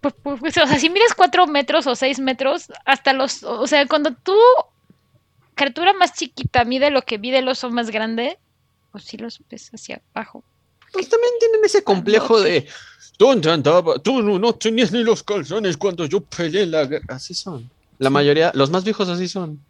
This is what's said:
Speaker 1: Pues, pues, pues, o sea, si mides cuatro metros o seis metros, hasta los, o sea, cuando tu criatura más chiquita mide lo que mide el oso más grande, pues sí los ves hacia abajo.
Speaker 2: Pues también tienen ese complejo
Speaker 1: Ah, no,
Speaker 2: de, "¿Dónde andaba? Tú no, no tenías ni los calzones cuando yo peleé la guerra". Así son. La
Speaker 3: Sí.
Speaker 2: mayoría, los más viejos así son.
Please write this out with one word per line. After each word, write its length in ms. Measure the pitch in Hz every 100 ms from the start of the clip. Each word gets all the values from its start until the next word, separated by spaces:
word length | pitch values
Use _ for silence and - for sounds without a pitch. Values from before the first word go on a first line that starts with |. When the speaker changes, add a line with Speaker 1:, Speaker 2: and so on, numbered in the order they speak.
Speaker 1:
Pues, 140 | 277 -
pues, 160 | 285 277
pues, 160 | 311 349
o 80 | 285
sea, 120 | 294
si 100 | 311
mides 240 | 381 466
cuatro 320 | - 359 349 349
metros 400 | 285 277 302 277
o 80 |
seis 240 | 240 269 269
metros, 480 | 262 247 269 330 - -
hasta 280 | - 269 -
los, 320 | 262 262 -
o 240 | - 233 254
sea, 180 | 285 277
cuando 260 | 311 294
tu 220 | 240 - 403 466 523 - _ _ _ _ _ _ _ _
criatura 380 | - 277 240 349
más 220 | 392 349
chiquita 500 | - 277 - 262 254
mide 260 | 233 262 277
lo 120 | 269
que 160 | - 214
mide 180 | 226 262
el 80 | 262
oso 220 | 254 247
más 200 | 240 226
grande, 480 | 214 220 226 254 349 _ _ _ _ _
pues 140 | 202
sí 120 | - 104
los 240 | 117 - _
ves 220 | - -
hacia 280 | 220 - - _
abajo. 300 | - 220 - _ _ _ _ _
Speaker 2:
Pues 160 | 381 370
también 220 | 453 480 480
tienen 220 | 453 440
ese 200 | 427 415
complejo 520 | - 196 175 214 - 226
Speaker 1:
Ah, 20 |
no, 60 |
Speaker 2:
de, 220 | 180 170 - - - - - _
"¿Dónde 320 | 240 254 156
andaba? 460 | 165 143 175 165 139
Tú 220 | 214 262
no, 160 | 208 190
no 140 | 226
tenías 360 | - 220 226 214
ni 140 | 220
los 180 | 233 220
calzones 540 | - 208 143 196 202 156
cuando 300 | 196 175 156
yo 140 | 185
peleé 460 | - - 165 180 190
la 200 | 160 139
guerra". 280 | 147 - 131
Así 180 | -
son. 360 | 180 - 147 120 _ _ _
La 100 | 135
Speaker 3:
Sí. 40 |
Speaker 2:
mayoría, 360 | 139 143 147 165
los 160 | 135 139
más 120 | 180
viejos 240 | 190 208 190
así 200 | 175 180
son. 320 | 196 170 147 143